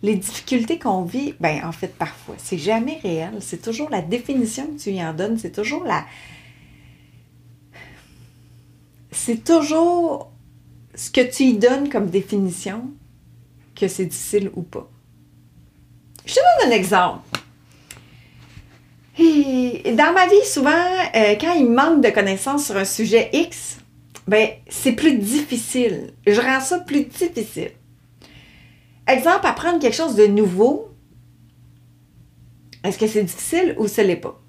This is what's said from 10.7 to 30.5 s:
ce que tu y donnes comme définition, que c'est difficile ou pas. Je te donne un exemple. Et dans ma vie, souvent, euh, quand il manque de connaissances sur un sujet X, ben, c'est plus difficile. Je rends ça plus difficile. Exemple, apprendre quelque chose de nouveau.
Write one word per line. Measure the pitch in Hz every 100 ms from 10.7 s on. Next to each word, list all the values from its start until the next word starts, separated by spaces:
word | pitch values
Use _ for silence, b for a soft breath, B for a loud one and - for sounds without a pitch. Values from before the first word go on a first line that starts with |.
| - -
ce | - -
que | -
tu | - -
y | 262 214
donnes | 240 269 285
comme | 247 196
définition, | 190 190 202 190 170 196 208 254 285 - _ _ - _ _ _
que | - 190
c'est | 190 180
difficile | - - 208 196
ou | -
pas. | 170 - - - _ _ _ _ _ - - _ _ - _ -
Je | -
te | 494 698 640
donne | 330
un | 220
exemple. | 185 196 180 - - - - _ _ B B B B B B B B B B - _ _ _ -
Et | 330 302 277 254 247 233 -
dans | 226 302
ma | 359 359
vie, | 403
souvent, | - - 269 330 359 370 349
euh, | 226 214 208
quand | 320
il | 349 247
manque | 233 302 320
de | 233
connaissances | 214 196 190 269 285 294
sur | 196
un |
sujet | 196 - 214 226 220
X, | 294 330 - - - - _ _ - -
ben, | 214 220 - -
c'est | - 269
plus | - 311 247
difficile. | 202 285 294 233 - 254 240 160 - - -
Je | 208
rends | 254 262
ça | 269 359
plus | 359 285
difficile. | - - 339 247 214 - - - _ _ _ _ b b b b b b b b -
Exemple, | 262 330 381 349
apprendre | - 330 349
quelque | 269
chose | - 330
de | 208 208
nouveau. | 202 208